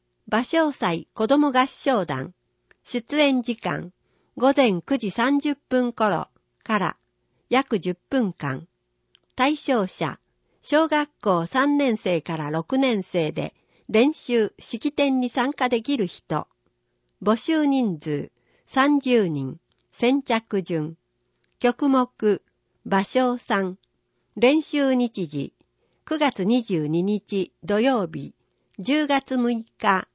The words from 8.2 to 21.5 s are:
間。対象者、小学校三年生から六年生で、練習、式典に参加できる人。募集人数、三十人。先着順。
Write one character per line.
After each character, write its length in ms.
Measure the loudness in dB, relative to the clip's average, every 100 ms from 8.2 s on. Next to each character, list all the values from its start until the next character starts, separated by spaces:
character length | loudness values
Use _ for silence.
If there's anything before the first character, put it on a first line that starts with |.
| 0
間。 360 | -2 -6 -6 -10 _ _ _ _ _ _ -2
対 200 | -2 0
象 300 | 0 0 0
者、 340 | -4 -6 -6 _ _ _ _
小 260 | 0 2 2
学 240 | 0 -2 _
校 240 | 0 0 0
三 320 | 0 2 2
年 180 | 2 0
生 260 | 0 -2
か 160 | -2 -6
ら 120 | -4
六 300 | -4 -2 0
年 240 | 2 0
生 280 | -2 -2 -2
で、 220 | -4 -8 _ _ _ -2
練 260 | 2 2
習、 420 | 0 -2 0 0 _
式 340 | -12 -6 -4
典 280 | 0 0 0
に 100 | -2
参 240 | -2 -2
加 160 | -2 -2
で 140 | -2
き 120 | -2 -2
る 120 | -2
人。 400 | -6 -6 -6 -6 _ _ _ _ _ _ -6
募 140 | -2 0
集 320 | 0 0 2
人 320 | 2 0 -4
数、 320 | -4 -6 -6 _ _ _ _
三 340 | 0 2 2
十 280 | 4 2 2
人。 320 | -2 -4 -8 _ _ _
先 320 | -2 0 0
着 400 | 0 -4 -2 -4
順。 320 | -2 -4 -4 -10 _ _ _ _ _